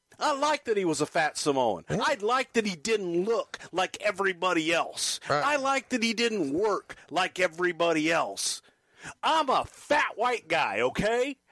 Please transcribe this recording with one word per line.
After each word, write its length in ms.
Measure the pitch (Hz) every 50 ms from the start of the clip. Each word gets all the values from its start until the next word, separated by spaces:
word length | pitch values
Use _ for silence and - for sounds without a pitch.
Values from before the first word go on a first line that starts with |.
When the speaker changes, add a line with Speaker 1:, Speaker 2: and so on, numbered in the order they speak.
| _ _ - -
Speaker 1:
I 120 | 226 302
liked 340 | 294 269 285 302 302 285 -
that 100 | 247 220
he 80 | 202 190
was 160 | 170 151 131
a 60 | 151
fat 300 | - - 175 156 147 - -
Samoan. 480 | - 151 139 135 127 113 98 85 - -
Speaker 2:
Yeah. 80 | - 190
Speaker 1:
I 140 | 233 302 294 214
liked 340 | 196 214 247 262 262 - -
that 120 | 233 208
he 100 | 208 185
didn't 480 | 156 - 220 226 202 196 175 170 175 185
look 340 | 220 233 202 - - - - - -
like 240 | - 175 185 175 - -
everybody 720 | - 208 202 180 196 190 185 165 180 185 175 165 156 160
else. 460 | 170 160 135 - - - - - - - - -
Speaker 2:
Right. 140 | 135 147
Speaker 1:
I 140 | 190 277 294
liked 340 | 285 262 269 269 269 - -
that 140 | 254 240 220
he 80 | 226
didn't 400 | 226 202 233 233 220 208 160 135
work 420 | 139 170 214 214 190 147 - - - - - -
like 300 | 139 170 185 175 - -
everybody 720 | 185 180 156 165 180 175 175 160 170 170 165 156 151 160
else. 500 | 170 160 135 104 101 - - - - - - _ _ _ _ _ _ - - - - - -
I'm 260 | 240 311 320 302 262
a 140 | 226 175 123
fat 500 | - - - - - 285 294 277 214 -
white 300 | - 220 247 208 214 -
guy, 340 | 160 170 156 139 113 98 104
okay? 560 | 120 131 127 - 185 214 233 240 254 285 269 - _ _